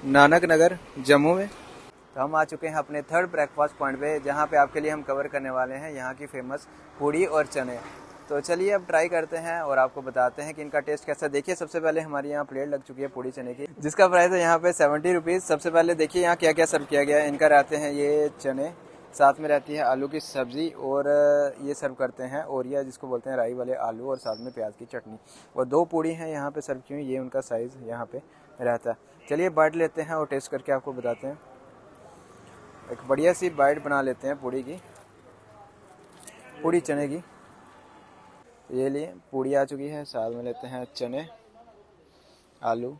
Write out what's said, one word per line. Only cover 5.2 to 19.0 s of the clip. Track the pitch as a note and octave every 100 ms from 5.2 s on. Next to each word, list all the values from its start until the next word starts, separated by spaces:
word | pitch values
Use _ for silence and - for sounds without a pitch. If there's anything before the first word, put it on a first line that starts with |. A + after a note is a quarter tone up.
| C#3
करने | C#3+ C3+
वाले | B2+ B2+
हैं | C3+ D#3
यहाँ | C#3+ B2+
की | C3+ C#3+
famous | C3+ B2+ C#3 - - - -
पूड़ी | C#3+ D3+ F#3
और | D#3 D3
चने। | C#3+ B2+ A#2+ - - - - -
तो | D3
चलिए | C#3+ F3 F#3+
अब | G3+ F3+
try | E3 E3+
करते | E3+ D#3+ E3
हैं | E3 E3+
और | D3+ C3+
आपको | C3 C#3+
बताते | C3 B2+ B2 B2
हैं | D3
कि | D3+
इनका | D3 D3
taste | C#3 D3 -
कैसा | D3 D3+
है। |
देखिए, | C#3+ C#3+
सबसे | F3+ D#3+ E3+
पहले | D#3+ D#3
हमारे | D#3+ C#3+ C#3+
यहाँ | D3
plate | C#3 C3+ C#3+
लग | C#3+
चुकी | C3+ C3
है | C#3
पूड़ी | C3+ B2+
चने | C3 B2
की, | B2 C#3+ D#3
जिसका | D3 D3+ F#3
price | F3 F3
है | F#3
यहाँ | E3+ E3
पे | F3
सेवेंटी | E3+ D3 D3 E3
रुपीज। | F3+ D#3+ F#3
सबसे | - D#3 F3
पहले | E3 E3+ E3+
देखिए | D#3 F3+
यहाँ | F3 F3
क्या | D#3+
क्या | D#3 E3
सर्व | D#3+
किया | C#3 C#3+
गया | C#3+ D3
है। | D3+
इनका | C#3+ D#3
रहते | D3 C#3 D3+
हैं | D3+
ये | C#3+ C#3+ D3+ D3 D3
चने, | C#3 C3 D3+ E3+ - -